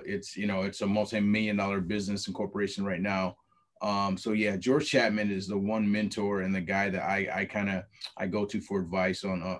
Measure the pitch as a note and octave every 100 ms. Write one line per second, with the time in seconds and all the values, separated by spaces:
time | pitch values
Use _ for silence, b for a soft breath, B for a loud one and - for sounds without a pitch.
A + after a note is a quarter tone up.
0 | - G2+ - - G#2 F#2+ G2 - G2+ G#2
1 | G#2 A2 G2+ G#2+ G#2+ G2+ G2 G2 F2 G#2
2 | F#2+ G2+ - F#2 G2 G#2 G2 - G2 F2
3 | G2+ F#2+ F#2 - _ _ _ - G#2 G2+
4 | G2 F#2+ A2+ G#2+ G#2 F#2+ A#2 C#3+ D3+ C3
5 | A2+ G#2+ G#2 F#2+ F2+ G2+ G2+ A2 G#2 G#2
6 | G#2 G#2+ G2+ G2 F#2+ F#2+ E2+ G2 G2+ F#2
7 | D2 G2 G2 F#2+ G2 G#2+ G2 F#2+ F#2 B
8 | B - G2+ G#2 G2+ G#2+ - G2+ E2+ F#2
9 | F#2 F#2 G2+ F#2 F2+ F#2